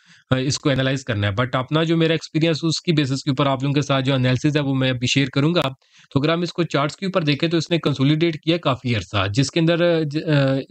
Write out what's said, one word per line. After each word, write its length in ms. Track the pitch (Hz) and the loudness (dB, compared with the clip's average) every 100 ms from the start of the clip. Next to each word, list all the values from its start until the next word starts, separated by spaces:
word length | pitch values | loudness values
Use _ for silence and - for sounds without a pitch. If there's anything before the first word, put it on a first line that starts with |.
| _ - - | _ -20 -2
अ, 40 | 131 | -2
इसको 360 | 135 143 151 | 0 -2 0
एनालाइज 320 | 131 131 135 | 0 0 -2
करना 240 | - 104 101 | -2 -2 0
है। 80 | 101 | 0
But 200 | 127 131 | -2 -2
अपना 280 | 127 151 | 0 0
जो 140 | 165 165 | 2 2
मेरा 180 | 160 160 | 2 0
एक्सपीरियंस 480 | - 160 165 160 | -4 0 0 0
उसकी 300 | 165 151 - | -2 -2 0
बेसिस 280 | 151 131 135 | 2 0 -2
के 100 | - | -2
ऊपर 160 | 135 139 | 0 0
आप 160 | 135 | 0
लोगों 100 | 143 | 0
के 80 | 143 | 0
साथ 200 | 139 135 | 0 0
जो 140 | 131 135 | 0 2
एनालिसिस 400 | 127 127 151 147 | 2 2 2 0
है 60 | |
वो 120 | 139 | 0
मैं 160 | 135 131 | 0 0
अभी 180 | 123 123 | -2 0
शेयर 220 | - 135 | 0 0
करूंगा। 420 | 139 143 175 139 135 _ _ - | 2 2 2 -2 -6 _ _ -6
तो 60 | 143 | -2
अगर 120 | 151 | 0
हम 120 | 170 | 0
इसको 200 | 175 - | -2 -4
चार्ट्स 320 | 165 147 147 - | -2 -2 -2 -4
के 100 | 190 | -4
ऊपर 180 | 190 | -2
देखें 260 | 151 139 170 | 0 0 0
तो 80 | 165 | 0
इसने 200 | 151 170 | 0 0
कंसोलिडेट 580 | 196 143 135 156 170 156 | 0 0 2 2 0 -2
किया 220 | 156 170 | -2 -2
काफ़ी 360 | 156 123 123 | -2 -4 -2
अर्सा, 340 | 110 92 104 95 | -4 -2 -2 0
जिसके 320 | 104 135 175 | 0 0 2
अंदर, 220 | 165 170 | 2 2
अ, 220 | 175 165 | 2 0
ज-, 140 | 156 147 | -2 -4
अ, 380 | 165 147 135 135 - | 0 2 2 0 -4